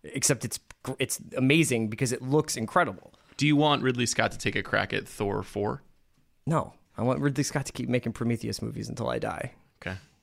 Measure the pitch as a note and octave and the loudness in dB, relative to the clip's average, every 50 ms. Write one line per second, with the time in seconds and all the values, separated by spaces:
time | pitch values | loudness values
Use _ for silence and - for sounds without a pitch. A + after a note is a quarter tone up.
0 | - D2 - C3+ - - C#3 A2+ - A2+ - - _ _ - _ - B2 C3 - | -14 -8 -4 0 2 2 2 2 -2 -6 -8 -8 _ _ -20 _ -10 -10 -4 -4
1 | C3 - - - - - - - B2+ C3 D3 E3 D#3 - C3 A2+ A2 G#2+ A2 - | -2 -4 -4 -8 -8 -8 0 2 4 6 6 6 6 4 4 0 0 -2 -2 -2
2 | C#3 A#2 A#2+ - B2+ B2+ C#3 D3+ D3 - - B2+ A2 - - F3+ E3+ B2 F#2+ - | -2 -2 -2 -4 -2 2 2 2 2 0 -4 -4 -4 2 4 2 2 2 -2 -10
3 | - - - _ _ _ - - C#3 D3+ D3 C#3+ D3+ D3+ D3 C3 - C3 B2 B2 | -16 -20 -20 _ _ _ -4 0 2 4 4 6 6 4 4 4 2 0 2 2
4 | A#2+ A2+ - - A2+ G2+ - - - G#2+ G2 G2+ G2+ - - G#2 G2+ - - G#2 | 0 0 2 2 0 0 -2 -2 -4 -2 0 0 -2 2 0 0 2 0 -2 -4
5 | G#2 - - - G#2+ G2+ G2+ G#2 F#2+ - - G#2 G2+ G#2+ B2 C#3 - - _ _ | -4 -6 -6 -4 -2 -2 -2 -2 -4 -4 -4 -2 -2 -2 -2 -4 -8 -18 _ _
6 | _ _ _ _ _ _ _ _ _ - E3 D3+ - - - - _ _ _ - | _ _ _ _ _ _ _ _ _ 0 0 0 0 -2 -10 -20 _ _ _ -2
7 | A2 B2 C3 - C#3 C#3+ C3+ D3 C#3 - - D3 C3+ - - - B2 B2+ B2 B2 | 0 0 2 2 2 0 2 0 -2 0 0 -2 -4 -4 -6 -6 -2 0 0 0
8 | - A#2 G#2+ - A#2 A#2 A#2+ A2 - A2+ G#2 - A#2 A2+ G#2+ A2 A2 A#2 - A2+ | 0 -2 -4 -2 0 0 0 0 -2 -6 -4 -4 -6 -6 -6 -6 -8 -6 -6 -4
9 | A2+ A#2+ A#2+ A#2+ - - E2+ - - - - - _ _ _ _ - F2 F#2 F#2+ | -2 -2 -2 -2 -2 -4 -4 -4 -8 -8 -10 -16 _ _ _ _ -8 -8 -8 -8
10 | - _ _ _ | -12 _ _ _